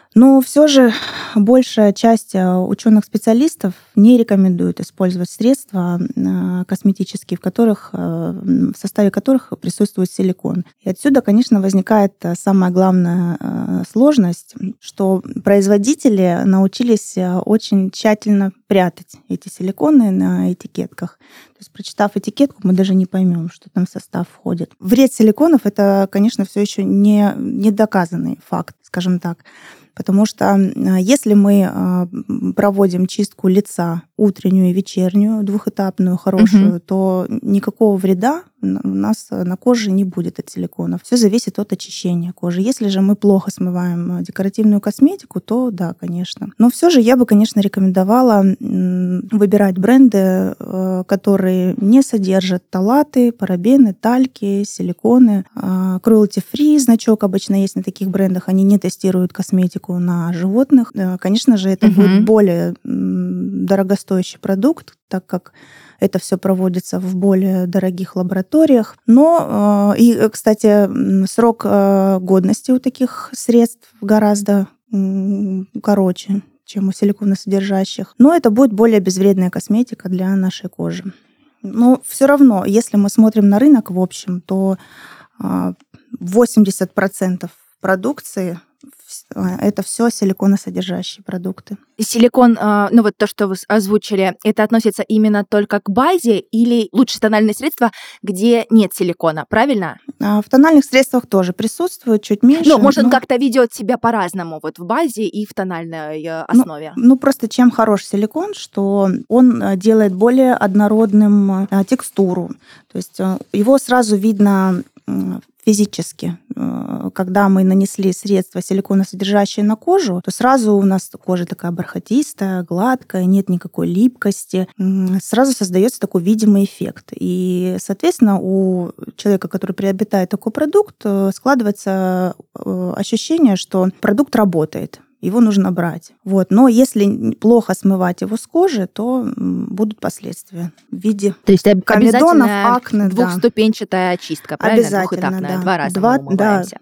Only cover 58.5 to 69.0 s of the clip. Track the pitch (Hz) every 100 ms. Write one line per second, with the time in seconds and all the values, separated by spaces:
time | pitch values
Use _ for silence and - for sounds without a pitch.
58.5 | 190 196 202 190 - 190 185 180 - -
59.5 | 185 180 - - 180 180 175 170 175 190
60.5 | 220 269 262 226 - 185 185 190 214 -
61.5 | 214 190 185 220 185 196 196 214 220 202
62.5 | 170 170 - - - 190 185 180 180 185
63.5 | 190 190 196 190 202 - 185 185 - -
64.5 | 196 240 339 - _ - 185 - 175 -
65.5 | _ - - - - 196 185 - 180 190
66.5 | 185 185 180 - 175 185 185 202 190 190
67.5 | 185 180 190 185 180 185 190 180 185 185
68.5 | 302 311 247 220 -